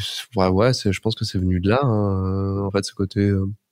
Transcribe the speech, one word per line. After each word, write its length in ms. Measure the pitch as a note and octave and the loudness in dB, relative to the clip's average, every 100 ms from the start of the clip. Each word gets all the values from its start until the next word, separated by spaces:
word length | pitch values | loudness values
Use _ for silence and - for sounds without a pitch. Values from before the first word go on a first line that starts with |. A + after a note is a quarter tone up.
| G2+ - - F#2+ | -8 -10 -6 0
ouais, 120 | F#2 | 2
ouais, 240 | F#2+ A#2 | 4 2
c'est, 200 | B2+ G#2 | 2 0
je 80 | F2+ | -2
pense 160 | A2+ A2 | -2 -4
que 80 | |
c'est 140 | A2 G2 | -4 -2
venu 200 | F2+ F2+ | 0 0
de 120 | F#2 | 2
là, 100 | A#2+ | 2
hein, 800 | C#3 G#2+ G2+ F#2+ F#2+ F#2+ G2 G2 | 2 2 0 0 -2 -2 -2 -2
en 60 | G2 | -2
fait, 140 | G2 | -2
ce 100 | F#2+ | -4
côté, 260 | - G2 - | -4 -2 0
euh, 260 | G2+ G2 G2 G#2 _ | 2 2 0 -6 _